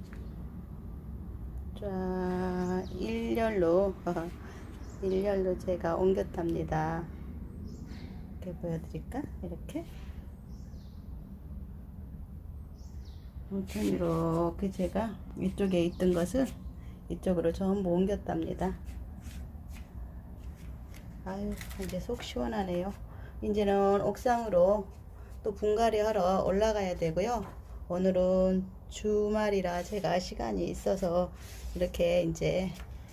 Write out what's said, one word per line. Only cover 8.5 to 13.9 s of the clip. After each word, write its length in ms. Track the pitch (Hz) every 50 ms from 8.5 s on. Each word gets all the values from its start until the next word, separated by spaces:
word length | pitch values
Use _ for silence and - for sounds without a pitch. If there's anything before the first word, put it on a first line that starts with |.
| 170 -
보여드릴까? 640 | - 170 165 160 - - - 156 - - - 262 302 - - - 190
이렇게. 420 | 175 180 - - - - 311 349 - - - - - - - - - - - - - - - - - - - - - - - - - - - - - - - - - - - - - - - - - - - - - - - - - - - - - - - - - - - - - - - - - - - - - - - - -
아무튼 340 | 196 196 190 - - 214 208
이렇게 840 | 196